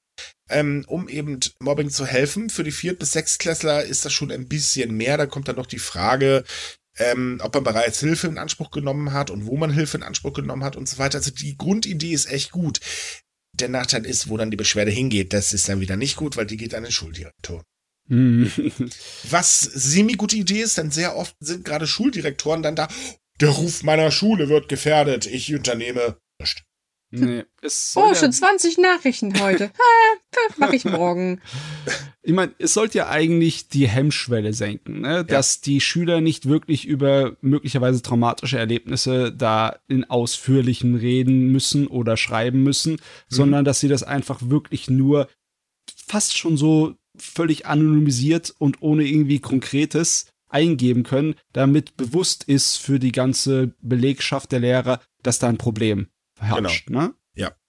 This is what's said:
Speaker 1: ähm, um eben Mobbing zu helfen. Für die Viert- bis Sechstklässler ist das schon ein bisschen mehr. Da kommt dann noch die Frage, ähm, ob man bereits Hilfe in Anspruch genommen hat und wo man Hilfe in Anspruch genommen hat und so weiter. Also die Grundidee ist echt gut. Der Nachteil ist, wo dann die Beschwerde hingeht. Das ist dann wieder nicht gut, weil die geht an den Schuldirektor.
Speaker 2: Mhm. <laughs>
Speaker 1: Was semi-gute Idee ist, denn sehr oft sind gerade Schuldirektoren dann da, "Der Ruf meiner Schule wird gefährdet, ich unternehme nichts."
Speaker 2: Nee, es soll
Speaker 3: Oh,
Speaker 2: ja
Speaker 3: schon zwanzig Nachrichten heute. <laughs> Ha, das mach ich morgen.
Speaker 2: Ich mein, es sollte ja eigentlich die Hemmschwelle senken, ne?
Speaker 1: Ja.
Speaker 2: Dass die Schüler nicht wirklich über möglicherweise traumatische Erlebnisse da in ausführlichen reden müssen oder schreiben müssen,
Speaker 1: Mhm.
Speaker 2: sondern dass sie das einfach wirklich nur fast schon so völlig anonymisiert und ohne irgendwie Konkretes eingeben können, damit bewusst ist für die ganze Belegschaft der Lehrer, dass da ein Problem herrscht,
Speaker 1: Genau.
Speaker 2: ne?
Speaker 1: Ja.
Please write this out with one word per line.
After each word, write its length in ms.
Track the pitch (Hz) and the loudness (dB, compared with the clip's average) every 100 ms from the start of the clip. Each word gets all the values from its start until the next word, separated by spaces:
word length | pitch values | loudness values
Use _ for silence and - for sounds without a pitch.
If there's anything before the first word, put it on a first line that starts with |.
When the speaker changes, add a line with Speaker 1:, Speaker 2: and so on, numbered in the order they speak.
| _ - - _ - | _ -20 -20 _ -4
Speaker 1:
ähm, 340 | 143 147 143 - | -2 0 -2 -6
um 200 | 170 185 | -8 -8
eben 320 | 143 147 131 - - | -8 -8 -6 -8 -6
Mobbing 300 | 131 147 143 | -4 -2 -2
zu 160 | 139 131 | -4 -2
helfen. 440 | 131 143 202 226 | 0 0 -2 -6
Für 140 | - | -6
die 80 | 151 | -6
Viert- 280 | - 170 180 | -6 -6 -4
bis 140 | 151 | -4
Sechstklässler 720 | 160 160 - 175 160 156 147 | -2 -2 -2 -2 -2 0 0
ist 200 | - 131 143 | -2 -4 -2
das 60 | |
schon 200 | - 139 | -4 -4
ein 160 | 123 127 | -8 -6
bisschen 480 | 151 143 - 117 107 | -4 -2 -2 -2 -2
mehr. 200 | 120 147 | 0 0
Da 80 | 139 | -2
kommt 220 | 143 135 | -4 -8
dann 80 | 127 | -8
noch 120 | 127 | -8
die 120 | 123 | -10
Frage, 640 | - 87 101 135 135 135 - - - - _ - | -10 -4 0 2 4 2 0 -12 -14 -16 _ -2
ähm, 420 | 120 123 127 123 | 0 0 -2 -6
ob 120 | - | -4
man 100 | 143 | -2
bereits 360 | 127 110 117 - | 0 0 0 0
Hilfe 280 | 151 160 170 | -2 -2 -2
in 100 | 156 | -6
Anspruch 340 | 156 - 160 | -8 -8 -8
genommen 420 | 147 143 143 147 | -6 -4 -4 -4
hat 160 | 139 139 | -4 -4
und 160 | 104 107 | -6 -4
wo 100 | 139 | -2
man 160 | 160 | 0
Hilfe 260 | 147 151 - | 0 0 -4
in 60 | |
Anspruch 300 | - - - | -6 -8 -6
genommen 300 | 143 139 131 | -6 -6 -6
hat 120 | 139 135 | -8 -8
und 140 | 131 | -8
so 80 | - | -4
weiter. 220 | 139 143 | -4 -2
Also 120 | 131 | -6
die 240 | - 143 139 | -6 -10 -6
Grundidee 540 | 156 214 214 160 170 | -2 -2 -2 -4 -4
ist 180 | 151 - | -2 -2
echt 220 | 135 - | -4 -6
gut. 280 | 175 160 - - - - - _ _ _ | -4 -4 -6 -10 -10 -12 -14 _ _ _
Der 160 | - 123 | -8 -6
Nachteil 360 | 127 123 123 120 | -4 -2 -4 -4
ist, 240 | 123 - | -6 -4
wo 60 | 110 | -4
dann 160 | 110 | -4
die 60 | 104 | -4
Beschwerde 340 | 104 107 104 | -2 0 0
hingeht. 400 | 104 131 101 95 | 0 0 -2 -2
Das 220 | 101 - | -2 -2
ist 160 | 101 - | -2 -2
dann 100 | 98 | -2
wieder 160 | 95 95 | -4 -4
nicht 220 | 139 - | -4 -4
gut, 200 | 151 135 | -6 -6
weil 100 | 104 | -6
die 100 | 110 | -8
geht 160 | 117 | -10
an 100 | 113 | -10
den 80 | 117 | -6
Schuldirektor. 720 | 113 82 80 76 _ - 82 - _ _ _ - | -6 -6 -14 -18 _ -14 -14 -16 _ _ _ -2
Speaker 2:
Mhm. 420 | 123 127 117 113 - | 2 4 4 2 0
<laughs> 320 | 151 - 123 - - - 113 | -4 -4 -8 -10 -18 -16 -2
Speaker 1:
Was 320 | 165 175 - | 0 2 2
semi-gute 760 | 185 139 120 170 214 208 208 220 | 0 -2 0 2 2 2 -2 -2
Idee 240 | 180 208 | -2 -2
ist, 180 | 226 - | -2 -2
denn 140 | 151 | -2
sehr 240 | 151 175 - | -2 -4 -4
oft 200 | 175 - | -8 -10
sind 240 | 147 180 | -10 -10
gerade 240 | 175 151 156 | -6 -6 -4
Schuldirektoren 720 | - 262 202 151 135 151 160 | -2 -2 -2 -4 -4 -2 -2
dann 140 | 156 156 | -2 -2
da, 140 | 156 - - - _ - | -6 -6 -14 -16 _ 2
"Der 80 | 147 | 2
Ruf 340 | 139 170 - | 4 0 -2
meiner 300 | 151 156 156 | 2 4 4
Schule 380 | - 208 208 143 | 2 2 2 4
wird 180 | 151 - | 2 2
gefährdet, 580 | 139 147 151 143 123 - | -2 2 4 4 0 -4
ich 300 | 123 127 147 | -6 -6 -4
unternehme 640 | 127 117 120 123 120 - _ - | -2 -4 -4 -2 -2 -4 _ -10
nichts." 260 | - - - _ _ _ _ 117 | -8 -8 -10 _ _ _ _ -2
Speaker 2:
Nee, 300 | 127 120 - _ | 0 -2 -8 _
es 320 | 147 - - | -8 -6 -2
soll 140 | - 427 | 4 4
Speaker 3:
Oh, 60 | |
Speaker 2:
ja 20 | 330 | 6
Speaker 3:
schon 180 | 302 | 4
zwanzig 440 | 254 370 392 339 330 | 4 4 4 2 4
Nachrichten 600 | 359 349 269 - 208 196 | 4 4 2 0 0 0
heute. 320 | 196 185 208 - | 2 2 0 4
<laughs> 40 | 480 466 440 415 _ | 6 8 8 4 _
Ha, 140 | 494 453 | 0 0
das 80 | - | 2
mach 160 | 277 | 2
ich 100 | 254 | 2
morgen. 580 | - 170 175 175 185 180 - 131 151 151 143 - 139 _ | 0 0 0 0 -2 -4 -8 -12 -12 -10 -8 -8 -10 _
Speaker 2:
Ich 100 | - | 0
mein, 220 | 185 175 - | 2 2 -2
es 160 | 160 | -2
sollte 240 | 208 220 208 | 0 0 0
ja 100 | - | 0
eigentlich 600 | 156 165 170 165 - - | 0 2 4 2 0 -2
die 180 | 139 135 | 2 4
Hemmschwelle 640 | 120 147 - - 117 104 | 4 2 0 -2 -2 -2
senken, 480 | 110 104 - - 104 | -2 -4 -6 -10 -8
ne? 160 | 123 170 | -4 -4
Speaker 1:
Ja. 60 | |
Speaker 2:
Dass 380 | 170 139 131 - | 0 2 2 -2
die 180 | 143 139 | 0 0
Schüler 420 | - 170 170 165 | 2 0 2 2
nicht 260 | 160 156 131 | 2 0 2
wirklich 380 | 156 - 151 - | 0 2 -2 -2
über 520 | 143 139 139 131 - | 0 2 4 2 0
möglicherweise 640 | 135 143 135 135 127 127 | 0 0 0 0 2 0
traumatische 560 | - 120 120 - 120 127 | 0 2 2 0 -2 -2
Erlebnisse 720 | 113 117 - 127 131 127 123 | 0 -2 -2 -4 0 0 0
da 480 | 117 117 110 110 - - | 0 0 2 0 -2 -2
in 160 | 135 - | -2 0
ausführlichen 840 | 123 120 - - 135 123 120 123 120 | 0 0 -4 2 2 4 2 2 2
reden 560 | 120 127 127 131 127 | 2 2 4 4 4
müssen 360 | 131 - 147 143 | 2 2 0 0
oder 300 | 127 113 113 | -2 0 0
schreiben 460 | - 113 120 131 | -2 -2 0 2
müssen, 300 | 139 135 165 | 2 2 0
Speaker 1:
Mhm. 60 | 156 - - - | -4 -8 -20 -6
Speaker 2:
sondern 340 | 131 139 143 | 2 4 4
dass 160 | 139 131 | 4 2
sie 80 | 143 | 2
das 160 | 139 | 0
einfach 380 | - 139 131 135 123 | -2 -6 -6 -6 0
wirklich 400 | 151 - 135 - | 0 0 -6 0
nur 400 | 131 135 147 135 _ _ _ _ _ _ - - | 4 4 4 2 _ _ _ _ _ _ -20 -4
fast 280 | 214 - - | -2 0 -2
schon 200 | 165 151 | 0 2
so 380 | 151 156 156 - _ - | 4 4 2 -2 _ -20
völlig 520 | - - 165 151 - | -12 -2 0 0 0
anonymisiert 880 | 151 156 151 151 123 139 165 - - | 2 4 6 4 2 2 0 -2 -2
und 240 | 143 - | 0 0
ohne 240 | 156 151 143 | 0 2 2
irgendwie 340 | 151 143 147 | 2 2 0
Konkretes 840 | - 135 - 139 151 - 139 - - _ _ | 0 -2 -2 -2 0 0 0 -2 -4 _ _
eingeben 540 | 143 165 143 123 123 | 0 2 2 2 2
können, 320 | 117 131 156 151 _ | 2 0 0 -4 _
damit 440 | 131 135 147 147 - | 0 4 4 2 -6
bewusst 500 | 123 160 180 - - | -4 -2 -2 -4 0
ist 320 | 139 - - | 0 0 -2
für 200 | - 135 | -2 0
die 140 | 127 | 0
ganze 640 | 123 127 131 135 131 127 - | 0 0 0 0 0 0 -4
Belegschaft 720 | 120 123 131 131 - 135 - | -2 0 2 0 -2 -4 -2
der 100 | 127 | -2
Lehrer, 380 | 120 127 131 120 _ _ | 2 2 0 -2 _ _
dass 160 | 123 - | -2 0
da 100 | 120 | 0
ein 120 | 113 | 0
Problem 480 | 120 107 110 101 95 _ _ - | -2 0 0 0 -4 _ _ -8
herrscht, 480 | 107 113 95 - - | -2 -2 -2 -4 -4
Speaker 1:
Genau. 140 | 123 | -2
Speaker 2:
ne? 120 | 175 - _ - | -2 -6 _ -8
Speaker 1:
Ja. 200 | 98 - | -8 -10